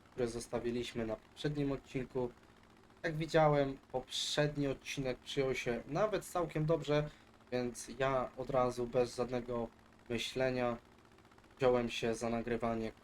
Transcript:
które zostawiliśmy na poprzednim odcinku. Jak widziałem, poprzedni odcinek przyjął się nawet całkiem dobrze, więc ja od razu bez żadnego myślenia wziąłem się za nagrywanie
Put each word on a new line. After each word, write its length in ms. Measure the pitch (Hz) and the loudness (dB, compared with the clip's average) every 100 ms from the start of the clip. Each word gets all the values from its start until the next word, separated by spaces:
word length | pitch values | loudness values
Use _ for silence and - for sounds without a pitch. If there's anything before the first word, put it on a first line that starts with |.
| - | -12
które 160 | - 117 | -2 -2
zostawiliśmy 800 | 117 - 117 120 120 117 120 113 | -2 -4 -2 -2 -2 -4 -4 -4
na 100 | 107 | -4
poprzednim 560 | - - 151 147 139 | -10 -6 -4 0 -2
odcinku. 580 | 135 - 139 123 127 123 - - - - - - - | -2 -4 -8 -4 -4 -4 -6 -20 -20 -20 -20 -20 -8
Jak 140 | 170 156 | -6 -4
widziałem, 600 | 160 165 151 147 135 139 - | 2 6 6 6 2 -2 -6
poprzedni 760 | 127 - - - - 147 147 139 | -6 -4 -4 -2 2 2 2 -2
odcinek 500 | 127 - - 131 123 | -2 -6 -4 -2 -4
przyjął 360 | - 143 131 | -4 0 0
się 280 | 123 127 120 127 | 0 0 -2 -2
nawet 360 | 156 214 185 | 0 0 0
całkiem 420 | - 180 165 156 156 | -2 -2 -2 0 2
dobrze, 440 | 160 143 147 151 - - - - | 0 2 2 0 -6 -20 -20 -4
więc 360 | 123 123 117 - 117 | -2 -2 -4 -8 0
ja 300 | 135 131 120 - | 2 2 0 -4
od 140 | 123 | 0
razu 360 | 127 123 120 120 | 2 2 2 0
bez 300 | 127 120 127 | 2 2 0
żadnego 520 | 120 123 120 120 113 - - - - | -2 -2 -4 -4 -4 -8 -20 -16 -6
myślenia 680 | 117 - 127 131 127 123 117 - - - - - - - - | -4 -2 0 0 2 0 -2 -8 -20 -20 -20 -20 -20 -16 2
wziąłem 320 | 127 123 117 | 4 4 2
się 240 | - 117 | -2 -2
za 140 | 113 117 | 0 -2
nagrywanie 640 | 117 117 117 117 113 110 - | -2 -2 -2 0 -2 -4 -6